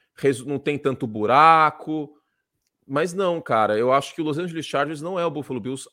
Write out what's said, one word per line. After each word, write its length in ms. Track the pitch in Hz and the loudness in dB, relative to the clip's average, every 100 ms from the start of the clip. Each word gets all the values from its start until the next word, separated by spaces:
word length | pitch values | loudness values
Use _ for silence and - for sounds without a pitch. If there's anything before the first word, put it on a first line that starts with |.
| _ - | _ -2
resu-, 300 | 139 127 127 | 0 0 -4
não 140 | 139 | -4
tem 180 | 147 143 | -4 -2
tanto 300 | 139 127 120 | -2 -2 -4
buraco. 1120 | 107 107 131 160 160 156 - - 156 143 _ _ _ _ _ _ _ - | -2 2 6 8 6 4 0 -6 -6 -8 _ _ _ _ _ _ _ -6
Mas 280 | 143 180 | -4 -2
não, 260 | 180 185 165 | -2 -2 -2
cara, 380 | - 113 104 107 | 0 2 4 2
eu 160 | 127 | 2
acho 200 | 139 - | 2 0
que 80 | - | -6
o 40 | 156 | -4
Los 120 | 147 | -4
Angeles 280 | 180 160 143 | -6 -8 -6
Chargers 360 | 147 143 151 | -4 -4 -6
não 160 | 165 190 | -8 -4
é 80 | 170 | -4
o 60 | |
Buffalo 300 | 147 135 127 | -4 -8 -8
Bills 260 | 123 135 - | -8 -10 -6